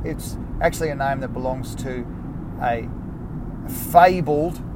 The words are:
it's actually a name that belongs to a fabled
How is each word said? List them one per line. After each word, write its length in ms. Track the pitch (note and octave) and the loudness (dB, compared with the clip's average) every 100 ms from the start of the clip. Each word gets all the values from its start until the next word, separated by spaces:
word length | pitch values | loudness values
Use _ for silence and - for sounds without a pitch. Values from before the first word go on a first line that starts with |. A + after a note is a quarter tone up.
it's 320 | - D#3 - - - - | -4 -4 -6 -8 -6 0
actually 280 | E3 - D#3+ | 0 2 -2
a 80 | C#3 | 0
name 240 | C#3 C3+ | 0 0
that 120 | B2+ | -4
belongs 440 | B2 B2+ C3 A2+ - | -4 -4 -4 -6 -6
to 280 | C3 B2+ A#2+ - - - - - | -6 -4 -6 -8 -8 -8 -8 -2
a 280 | B2 A#2 A#2 - - - - - - - - - - | 0 0 -4 -8 -8 -8 -8 -8 -8 -8 -6 -6 6
fabled 680 | E3+ F#3 F#3 D3 D3 E3+ - - | 10 10 8 2 2 0 -4 -8